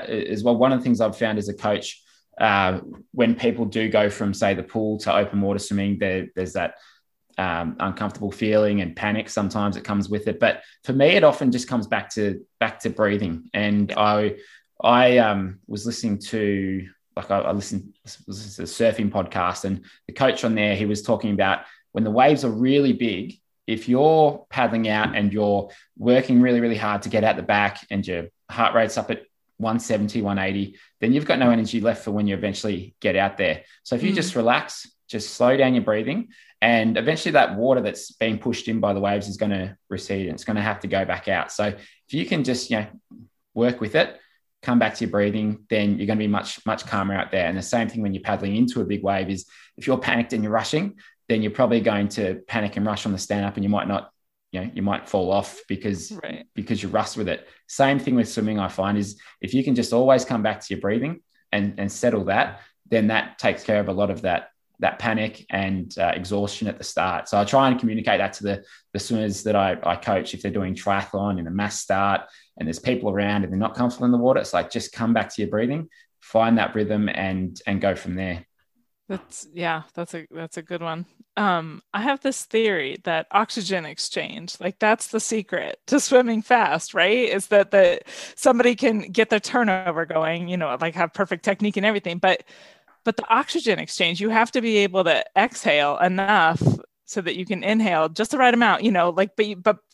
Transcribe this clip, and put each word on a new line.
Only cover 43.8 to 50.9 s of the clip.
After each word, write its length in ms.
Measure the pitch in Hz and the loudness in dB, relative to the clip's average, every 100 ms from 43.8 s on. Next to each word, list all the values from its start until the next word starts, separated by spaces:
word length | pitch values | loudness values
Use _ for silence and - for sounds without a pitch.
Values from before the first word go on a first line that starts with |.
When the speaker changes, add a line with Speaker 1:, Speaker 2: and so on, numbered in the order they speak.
Speaker 1:
with 140 | 107 160 | 0 0
it, 240 | - - _ _ _ _ | 0 -4 _ _ _ _
come 180 | - 120 | 0 2
back 160 | 110 - | 2 0
to 100 | 110 | -2
your 60 | |
breathing, 480 | 101 104 107 107 104 - | 0 0 0 -2 -4 -2
then 280 | 107 104 98 | 0 0 0
you're 100 | 104 | 0
gonna 100 | 110 | 0
be 100 | 107 | 0
much, 380 | 101 - - - | -2 -2 -8 -6
much 200 | 110 - | -6 -4
calmer 300 | 104 98 98 | -4 -2 -2
out 160 | - | -2
there. 140 | 95 85 | -2 0
And 120 | 95 | -2
the 40 | |
same 260 | 95 120 110 | -2 -2 -2
thing 120 | 113 | -4
when 120 | 104 | -4
you're 100 | 95 | -4
paddling 320 | - 101 98 107 | -4 -4 -2 0
into 260 | 123 123 | 0 0
a 40 | 92 | -4
big 180 | 101 | -2
wave 260 | 98 98 95 | -2 -2 -2
is 160 | 95 - - - - | -6 -10 -20 -20 -10
if 80 | 135 | -2
you're 100 | 127 | -2
panicked 360 | - 123 117 | 0 0 0
and 100 | 113 | -2
you're 80 | 107 | 0
rushing, 420 | 110 107 156 202 | -2 0 -2 -4